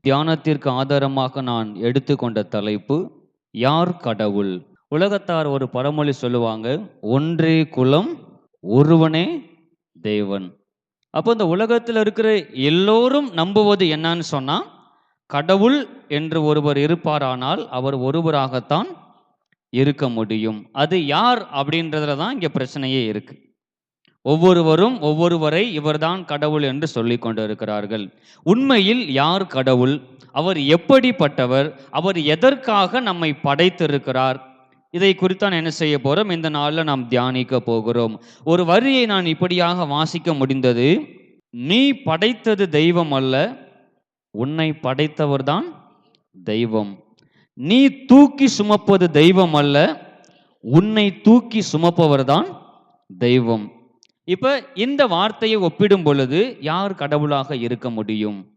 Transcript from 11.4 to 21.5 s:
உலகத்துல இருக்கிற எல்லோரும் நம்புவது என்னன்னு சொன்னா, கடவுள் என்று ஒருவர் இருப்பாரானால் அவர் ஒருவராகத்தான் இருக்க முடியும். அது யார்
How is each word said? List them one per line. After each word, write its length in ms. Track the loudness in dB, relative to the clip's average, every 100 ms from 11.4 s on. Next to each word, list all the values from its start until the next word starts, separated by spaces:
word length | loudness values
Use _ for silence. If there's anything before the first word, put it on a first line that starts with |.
| 0
உலகத்துல 540 | 0 0 0 0 -2
இருக்கிற 460 | 0 0 0 0 -2
எல்லோரும் 800 | -4 0 2 4 4 4 0 -2
நம்புவது 520 | -4 0 2 2 2 0
என்னன்னு 340 | 0 -2 -4
சொன்னா, 680 | -4 -6 -4 -4 -6 _ _ _ _ _ _
கடவுள் 600 | -6 0 4 4 2 -2 -14 _
என்று 360 | -6 -2 -2
ஒருவர் 340 | 2 2 2 0
இருப்பாரானால் 920 | 0 0 -2 -2 -2 -4 -4 -4 -6
அவர் 300 | -6 -4 -2
ஒருவராகத்தான் 880 | -2 -2 0 0 -2 -6 -2 -4 -4 -12 _ _ _ _ _ _ _
இருக்க 400 | 0 0 0 -4
முடியும். 600 | -2 -4 -2 -4 -6 -10
அது 340 | -4 -2 0 0
யார் 440 | 0 0 -2 -4